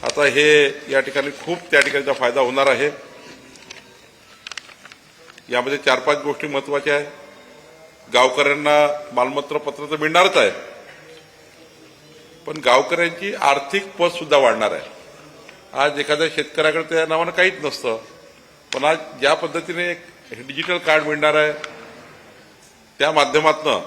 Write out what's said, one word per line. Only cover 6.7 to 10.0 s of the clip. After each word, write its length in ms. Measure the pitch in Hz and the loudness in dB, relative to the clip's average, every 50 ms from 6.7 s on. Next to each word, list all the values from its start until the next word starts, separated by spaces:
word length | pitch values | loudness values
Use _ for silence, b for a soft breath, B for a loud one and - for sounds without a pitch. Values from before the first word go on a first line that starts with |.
| 143 143 143 151 147 | -4 -2 0 0 0
आहेत. 120 | 147 147 147 - - - - - - - - - - - - - - - - - _ - - | 0 -2 -6 -14 -20 -20 -20 -20 -20 -20 -20 -20 -20 -20 -20 -20 -20 -20 -20 -20 _ -16 0
गावकऱ्यांना 680 | - 120 131 143 139 147 143 143 143 151 147 147 147 151 147 147 147 - - - | 4 4 4 4 4 2 2 2 0 0 2 4 4 4 4 2 0 -4 -10 -6
मालमत्ता 460 | 120 123 123 131 139 143 139 - 147 151 | -2 0 0 0 -2 -6 -8 -4 -6 -6
पत्र 260 | 151 147 - - 147 143 | -6 -6 -10 -10 -8 -8
तर 60 | 156 | -6
मिळणारच 400 | 151 | -2